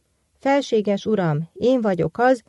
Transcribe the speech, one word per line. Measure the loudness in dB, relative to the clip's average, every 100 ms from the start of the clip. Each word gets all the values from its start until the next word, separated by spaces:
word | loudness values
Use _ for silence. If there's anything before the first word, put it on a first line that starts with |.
| _ _ _ _
„Felséges | 0 0 0 -2 0 -2 -2
uram, | 0 0 -2 -6
én | -2 0 2
vagyok | 0 -2 -2 0
az, | 2 2